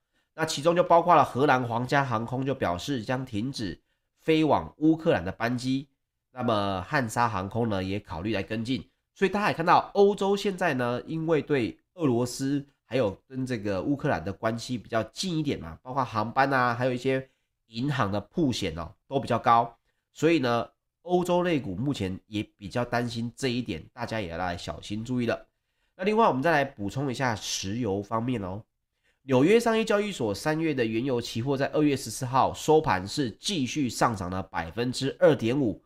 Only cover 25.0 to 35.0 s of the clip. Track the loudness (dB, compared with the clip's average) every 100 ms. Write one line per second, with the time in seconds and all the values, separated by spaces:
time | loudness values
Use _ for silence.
25 | -4 -2 0 -2 -6 _ _ _ _ -4
26 | 0 4 4 4 2 2 2 -4 -6 -4
27 | -4 -2 -2 -2 -4 -6 -4 -4 -2 -2
28 | -2 -4 -2 -4 -4 -8 -14 _ _ _
29 | _ _ 0 4 6 6 4 2 2 0
30 | 0 -4 -4 -2 -2 -2 -2 0 0 0
31 | -2 -2 -4 -6 -2 -2 0 2 2 0
32 | -4 -8 -2 2 2 0 4 4 4 0
33 | -2 -4 -4 -4 -4 -2 -2 -2 -4 0
34 | 0 0 -4 -6 -6 -6 -6 -4 -4 -2